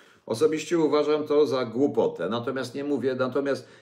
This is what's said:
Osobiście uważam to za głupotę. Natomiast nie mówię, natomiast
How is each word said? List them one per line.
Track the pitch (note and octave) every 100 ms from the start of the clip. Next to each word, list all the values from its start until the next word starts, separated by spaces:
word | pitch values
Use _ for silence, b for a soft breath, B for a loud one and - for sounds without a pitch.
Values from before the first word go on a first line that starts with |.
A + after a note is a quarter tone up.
| b b -
Osobiście | A#2 D#3 D#3 - E3+
uważam | D3+ D3 D3 D3+
to | D3 D3 C#3
za | C3
głupotę. | A#2+ A2+ C#3+ A#2 E2+ - E2+
Natomiast | A2+ A#2+ C3 B2
nie | C#3
mówię, | C#3+ C#3 C3
natomiast | B2 B2+ C#3 C#3 B2+ - B